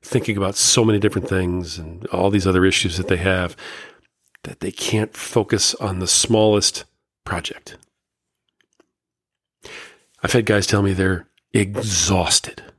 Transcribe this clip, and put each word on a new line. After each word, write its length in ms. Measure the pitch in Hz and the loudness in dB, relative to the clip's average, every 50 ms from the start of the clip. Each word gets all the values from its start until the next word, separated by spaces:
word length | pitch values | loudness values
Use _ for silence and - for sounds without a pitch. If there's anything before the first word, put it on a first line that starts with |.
thinking 340 | _ - - 127 - - 107 | _ -2 -2 -2 -2 0 -2
about 200 | 98 98 95 101 | -2 -2 -2 -2
so 280 | - - - - 127 113 | 0 2 2 4 4 4
many 140 | 110 107 101 | 4 4 4
different 300 | 101 104 - 101 - - | 2 0 0 0 -4 -2
things 500 | 95 95 90 87 90 92 87 82 - 85 | -2 -2 0 -2 -2 -4 -6 -8 -10 -12
and 280 | 82 80 82 90 - | -12 -14 -14 -14 -10
all 240 | - - 90 90 101 | -6 -2 2 2 4
these 160 | 101 101 90 | 2 2 2
other 180 | 95 92 92 90 | 4 4 6 4
issues 320 | 95 90 - - 95 82 | 4 4 2 -2 -2 -2
that 120 | 90 90 - | -4 -2 -2
they 100 | 92 85 | -2 0
have, 380 | 87 95 92 92 90 85 - - - - - - - - - _ _ _ _ _ _ _ _ _ - | 2 0 0 0 -2 -4 -6 -12 -18 -18 -16 -18 -18 -20 -20 _ _ _ _ _ _ _ _ _ -16
that 160 | - - _ | -16 -12 _
they 100 | - 95 | -8 -8
can't 440 | - - - - - 107 107 - - | -8 -6 -4 -2 0 0 0 -2 -6
focus 600 | - - - - 120 101 - - 101 - - - | -12 -14 -2 0 0 2 2 0 0 0 0 -2
on 240 | - - 101 95 92 | -2 -4 -4 -4 -4
the 80 | 92 | -2
smallest 800 | 85 - - - - 113 110 110 107 104 104 - - - - - _ _ _ _ _ _ _ _ | 0 0 0 2 2 4 4 6 4 4 4 2 0 -2 -4 -14 _ _ _ _ _ _ _ _
project. 520 | - - 87 85 - - - _ - - - _ _ _ _ _ _ _ _ _ _ _ _ _ _ _ _ _ _ _ _ _ _ _ _ _ _ _ _ _ _ _ _ _ _ _ _ _ - - - - - - _ _ _ _ _ | -8 -8 -8 -8 -10 -14 -14 _ -20 -20 -20 _ _ _ _ _ _ _ _ _ _ _ _ _ _ _ _ _ _ _ _ _ _ _ _ _ _ _ _ _ _ _ _ _ _ _ _ _ -20 -18 -18 -18 -20 -20 _ _ _ _ _
I've 100 | - - | -6 2
had 140 | - 123 110 | 2 2 4
guys 200 | 104 107 101 98 | 4 2 2 2
tell 140 | - - 101 | 2 2 2
me 140 | 101 98 95 | 2 2 2
they're 340 | 90 95 95 92 90 - _ _ _ _ _ | 2 2 0 0 -2 -6 _ _ _ _ _
exhausted. 1120 | - 104 101 95 104 - 110 110 95 90 - 92 98 92 87 - - - - - - - - - _ | 0 0 0 0 -2 -6 -4 -2 -2 0 0 2 2 2 2 2 0 0 -2 -4 -16 -16 -20 -20 _